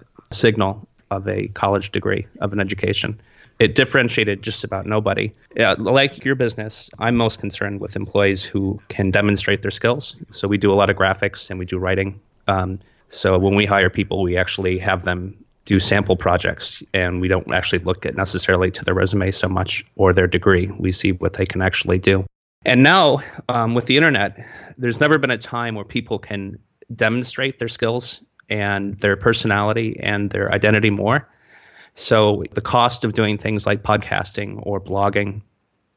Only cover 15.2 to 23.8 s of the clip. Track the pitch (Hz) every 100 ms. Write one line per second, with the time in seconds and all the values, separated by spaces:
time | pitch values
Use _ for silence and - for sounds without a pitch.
15.2 | 95 - _ _ - 98 - 101 101 90
16.2 | 92 90 90 85 - - - 95 90 90
17.2 | 90 92 - 82 - 90 87 92 90 76
18.2 | 95 90 - 90 92 - - 92 92 101
19.2 | 95 - 95 92 92 - - - 95 90
20.2 | 90 92 101 90 90 - 92 92 98 90
21.2 | 90 - 95 95 92 - 90 92 95 98
22.2 | 95 _ _ _ 123 123 139 185 156 139
23.2 | - - - 117 113 120